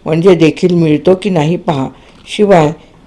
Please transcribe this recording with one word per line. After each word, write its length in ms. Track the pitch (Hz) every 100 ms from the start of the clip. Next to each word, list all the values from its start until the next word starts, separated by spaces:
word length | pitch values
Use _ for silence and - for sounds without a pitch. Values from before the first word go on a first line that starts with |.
म्हणजे 300 | - 160 180
देखील 400 | 170 160 - 180
मिळतो 400 | 175 160 151 180
की 160 | 185 208
नाही 260 | 180 151 170
पहा. 320 | 180 143 131 - - - - -
शिवाय 360 | 202 180 151 165 - _